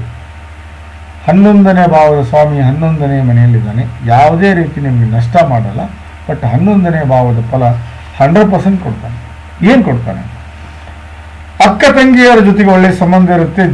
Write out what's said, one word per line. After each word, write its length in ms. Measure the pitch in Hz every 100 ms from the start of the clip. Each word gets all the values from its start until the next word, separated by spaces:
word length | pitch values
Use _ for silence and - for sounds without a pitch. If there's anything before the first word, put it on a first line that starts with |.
| - - - - - - - - - - - - -
ಹನ್ನೊಂದನೇ 580 | 185 208 202 190 185 175
ಭಾವದ 260 | 160 151 147 123
ಸ್ವಾಮಿ 280 | 151 151 143 131
ಹನ್ನೊಂದನೇ 500 | 151 160 156 139 135 123
ಮನೆಯಲ್ಲಿದ್ದಾನೆ, 560 | 117 120 117 101 113 120 - 117
ಯಾವುದೇ 380 | 120 151 165 196 175
ರೀತಿ 180 | 156 143 139
ನಿಮ್ಗೆ 220 | 120 110 117
ನಷ್ಟ 180 | 117 175 139
ಮಾಡಲ್ಲ. 300 | 120 101 - 95 - - - -
but 140 | 151 120
ಹನ್ನೊಂದನೇ 480 | 123 196 202 175 160 135
ಭಾವದ 280 | 127 123 117 -
ಫಲ 140 | 131 120 120 - - - -
ಹಂಡ್ರೆಡ್ 300 | 139 190 208
ಪರ್ಸೆಂಟ್ 260 | 190 196 190 143
ಕೊಡ್ತಾನೆ. 300 | 110 117 - - - - - 196
ಏನ್ 120 | 262 165
ಕೊಡ್ತಾನೆ? 340 | 120 117 92 90 - - - - - - - - - - - - - 202
ಅಕ್ಕ 160 | 214 285 269
ತಂಗಿಯರ 420 | 262 247 247 226 202
ಜೊತೆಗೆ 220 | 202 196 185
ಒಳ್ಳೆ 140 | 185 -
ಸಂಬಂಧ 280 | 175 185 180 175
ಇರುತ್ತೆ, 260 | 160 196 170